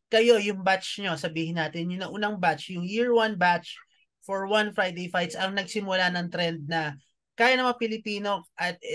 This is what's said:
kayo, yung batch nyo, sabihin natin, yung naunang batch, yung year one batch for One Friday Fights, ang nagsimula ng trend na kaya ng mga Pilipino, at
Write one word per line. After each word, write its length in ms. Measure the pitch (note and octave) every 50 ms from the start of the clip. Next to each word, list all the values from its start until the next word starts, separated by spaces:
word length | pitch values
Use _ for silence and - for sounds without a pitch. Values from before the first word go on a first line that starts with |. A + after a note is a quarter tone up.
| _ -
kayo, 260 | - A3 A3+ A#3+ A#3
yung 240 | G#3 G3+ G#3 G3+ F#3+
batch 380 | F3 F#3+ F#3+ F#3+ - - - -
nyo, 140 | G3+ F#3+ E3
sabihin 420 | D3 - E3+ D#3+ E3 E3 D#3+ E3+
natin, 320 | E3+ D#3 D3+ D#3 E3+ E3+ F3
yung 160 | F3+ F#3 F#3+
naunang 320 | D#3+ F3+ G#3 G#3 G#3 G#3+
batch, 380 | F#3+ F3+ F3 F3 - - - F#3
yung 100 | F3 F3
year 300 | F#3 G3+ A3+ A#3+ B3 A#3+
one 240 | A3+ A3 A3 G#3+ F3+
batch 420 | F3+ F3 F3 E3+ - - - - - _ _ _ _ _ _ _ - -
for 160 | G3 G3 G3
One 320 | G3 G#3 G#3+ G#3 G#3 G#3
Friday 320 | G#3+ G3 F#3 F3 F3 F3+ F3
Fights, 320 | - F3+ F3 F3 - -
ang 160 | F#3 F#3+ G3
nagsimula 560 | G3+ F#3 F3+ - G#3+ G3+ F#3+ F#3 F#3 F#3 F3+ F3+
ng 160 | F3+ F3 F3
trend 400 | - E3+ F3 E3 E3 E3 C#3+ C#3+
na 320 | E3 E3 D#3 D3 C#3+ C#3+ _ _ _ _ _ _ _
kaya 240 | - A3+ B3+ C4
ng 80 | B3+ B3+
mga 160 | B3 A#3+ B3
Pilipino, 640 | A#3 A3 A3 A3 A3 G#3+ G#3 G3+ G3+ G3+ G3+ F#3 F3 - _ -
at 160 | F3 F3 F3 - - - D#3+